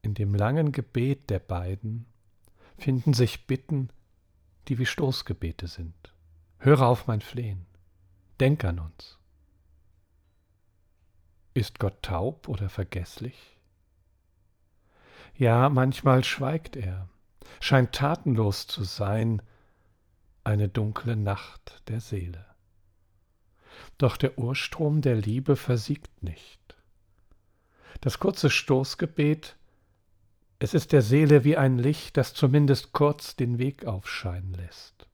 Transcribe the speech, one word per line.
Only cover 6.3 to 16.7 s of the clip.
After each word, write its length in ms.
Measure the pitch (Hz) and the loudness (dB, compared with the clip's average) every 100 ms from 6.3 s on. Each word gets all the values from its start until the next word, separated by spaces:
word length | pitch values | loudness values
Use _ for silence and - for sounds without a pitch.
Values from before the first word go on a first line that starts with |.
| _ _ _ | _ _ _
„Höre 300 | 131 143 123 | 4 6 6
auf 200 | 120 - | 2 0
mein 140 | 107 | -4
Flehen. 440 | - 120 113 95 87 _ _ _ _ _ _ _ | -6 -10 -8 -10 -14 _ _ _ _ _ _ _
Denk 240 | 131 151 90 | 2 2 -2
an 140 | 85 | -4
uns.“ 380 | 82 - - _ _ _ _ _ _ _ _ _ _ _ _ _ _ _ _ _ _ _ _ _ _ _ _ | -8 -14 -20 _ _ _ _ _ _ _ _ _ _ _ _ _ _ _ _ _ _ _ _ _ _ _ _
Ist 260 | - 107 - | -4 -4 -4
Gott 220 | 98 - | -6 -4
taub 460 | - 90 107 151 - | -6 -4 -4 -6 -10
oder 220 | 98 98 | -6 -6
vergesslich? 880 | - 92 90 87 - 123 - _ _ _ _ _ _ _ _ _ _ _ _ _ _ _ _ _ - - - | -6 -8 -8 -10 -12 -12 -14 _ _ _ _ _ _ _ _ _ _ _ _ _ _ _ _ _ -20 -20 0
Ja, 340 | 123 117 135 | 4 4 4
manchmal 540 | 131 131 - 139 127 | 4 2 2 4 4
schweigt 520 | - - 135 160 160 | 2 -4 -4 -4 -6